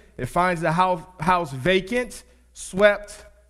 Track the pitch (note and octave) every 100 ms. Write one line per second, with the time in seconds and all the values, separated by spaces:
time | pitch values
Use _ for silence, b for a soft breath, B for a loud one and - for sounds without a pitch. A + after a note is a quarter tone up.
0 | b b B2 F3+ F3+ E3+ E3 E3 F#3 F3+
1 | - - D#3+ F3+ E3+ C3 B2+ F#3+ F#3+ A#3+
2 | B3 - - b b - - F#3 G#3 G3+
3 | - - - _ _